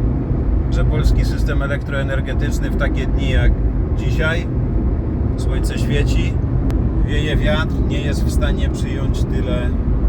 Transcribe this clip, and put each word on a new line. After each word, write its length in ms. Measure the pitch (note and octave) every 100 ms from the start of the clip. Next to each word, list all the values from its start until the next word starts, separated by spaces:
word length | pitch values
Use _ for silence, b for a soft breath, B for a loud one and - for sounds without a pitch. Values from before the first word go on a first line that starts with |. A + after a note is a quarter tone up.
| - - - - - - -
że 140 | -
polski 400 | B2+ D3+ - -
system 380 | - - - C#3+
elektroenergetyczny 1080 | C#3 C#3+ - C#3 C#3 C3+ - B2 A#2 A#2 -
w 60 | -
takie 300 | C#3+ - -
dni 240 | - -
jak 220 | E3+ C3 - - - - -
dzisiaj, 500 | - - D#3 D#3+ D#3+ - - - - - - - - -
słońce 420 | - C3+ B2 -
świeci, 540 | - C#3+ D3 F3 - - - - - - - - -
wieje 300 | - - -
wiatr, 380 | - D#4 - - -
nie 120 | C3
jest 240 | B2 -
w 80 | -
stanie 360 | - - - -
przyjąć 540 | - - - - -
tyle 460 | - - - - - - - -